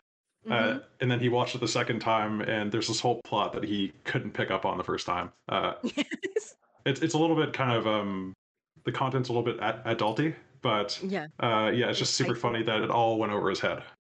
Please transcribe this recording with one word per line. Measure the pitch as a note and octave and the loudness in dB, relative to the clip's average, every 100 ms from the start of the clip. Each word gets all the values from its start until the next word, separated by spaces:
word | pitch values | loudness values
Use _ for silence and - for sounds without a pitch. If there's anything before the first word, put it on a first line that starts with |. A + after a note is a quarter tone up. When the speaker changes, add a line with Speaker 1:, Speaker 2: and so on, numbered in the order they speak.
| _ _ _ _ A3 | _ _ _ _ -2
Speaker 1:
Uh, | A#2+ A2 C3 | 0 2 -2
Speaker 2:
Mm-hmm. | - - | -8 -2
Speaker 1:
and | B2+ | 0
then | B2 | 2
he | B2 | 2
watched | A#2+ B2+ B2 | 2 0 -2
it | |
the | A2+ | 0
second | B2 A#2 A2 | 0 0 0
time, | A2+ A2+ G#2+ G#2+ | 2 2 2 -2
and | G#2 A2 G#2 | 0 0 0
there's | A2+ G#2+ | 0 0
this | G#2+ | 0
whole | B2 A#2 | 0 0
plot | - G#2+ F#2 | -2 0 0
that | - | -2
he | G2+ G2+ F#2+ - - | -2 -2 -2 -4 -4
couldn't | C3+ G#2+ | -4 -2
pick | - G#2+ | -4 -2
up | F#2+ F#2+ | 0 0
on | F2+ | -2
the | |
first | F#2 F2+ - | -2 -4 -2
time. | F2+ F2 - - | -4 -4 -10 -4
Uh, | F#2+ F2+ - | 0 0 -2
Speaker 2:
<laughs> | - - | -4 -4
Yes. | - - F#4+ G4+ - - _ _ C#3+ | -4 -6 -6 -4 -6 -12 _ _ -2
Speaker 1:
it's, | C#3 | 0
it's | D#3 | 0
a | D3+ | 4
little | E3 D#3 | 4 4
bit | D3 | 2
kind | - C3 | 0 2
of, | A2+ A2 | 2 2
um, | G#2+ G2+ F#2+ F#2+ - _ _ _ _ | 0 0 -4 -6 -12 _ _ _ _
the | A#2+ | -6
content's | - C3+ C3 B2 | -2 0 0 0
a | |
little | A#2 A#2 | 0 0
bit | - | 0
ad-, | G#2+ A2 A2+ | -2 -2 -2
adulty, | A2+ G#2+ A2 D#3 - - - | 0 0 2 -2 -2 -14 -4
but, | A#2+ G#2+ G2+ - | 0 0 0 -4
Speaker 2:
Yeah. | F#3+ F#3+ D3+ - | -4 -6 -8 -2
Speaker 1:
uh, | A#2+ A2 A2 | 2 4 4
yeah, | A#2+ A2 | 2 2
it's | - | 0
just | B2+ - | 0 0
Speaker 2:
Yeah, | B2 | 0
I | |
Speaker 1:
super | A#2+ | 0
funny | A#2+ A2+ | 0 0
that | A2 G#2+ | 0 0
it | G#2+ | 2
all | G#2+ A2+ A2 | 4 4 2
went | G#2 | 0
over | G#2 F#2 | 0 0
his | F#2+ | 0
head | F#2+ F#2 - - | 0 -2 -8 -20